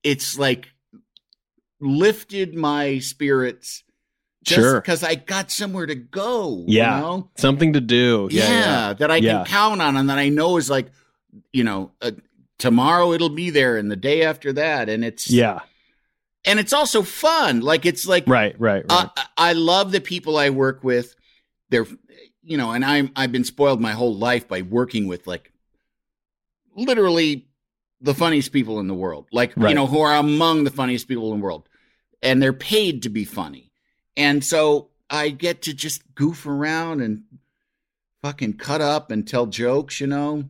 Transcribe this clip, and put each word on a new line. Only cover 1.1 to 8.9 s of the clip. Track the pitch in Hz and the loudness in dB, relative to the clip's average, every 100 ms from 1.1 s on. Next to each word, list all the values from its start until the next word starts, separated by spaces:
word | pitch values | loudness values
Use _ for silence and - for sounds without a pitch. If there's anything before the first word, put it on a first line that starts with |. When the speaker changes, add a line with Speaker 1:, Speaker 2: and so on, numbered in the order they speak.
| _ _ _ _ _ _ _ | _ _ _ _ _ _ _
Speaker 1:
lifted | 139 139 202 214 - 202 185 165 | -2 2 2 0 -8 -6 -6 -2
my | 151 147 143 135 | -2 -2 -2 -4
spirits | 131 - 143 135 127 - - - _ _ _ _ _ _ | -6 -6 0 2 0 -6 -16 -16 _ _ _ _ _ _
just | - 170 | 0 4
Speaker 2:
Sure. | 120 127 | 4 4
Speaker 1:
'cause | - 165 | 0 -2
I | 170 156 | -2 -4
got | - 196 190 | -4 -6 -4
somewhere | - 202 185 156 | -6 -6 -6 -6
to | 135 | -8
go, | 120 190 214 240 175 98 85 | -10 -6 -4 -4 -4 -6 0
Speaker 2:
Yeah. | 110 117 135 | 2 2 0
Speaker 1:
you | |
know? | 160 185 - - | -4 -6 -10 0
Speaker 2:
Something | 135 139 160 | 2 4 2
to | 147 | 2
do. | 117 120 123 113 98 | 2 2 4 2 0
Yeah, | 104 107 | 2 4
Speaker 1:
Yeah, | 117 110 123 | 4 2 0
Speaker 2:
yeah. | 104 | -2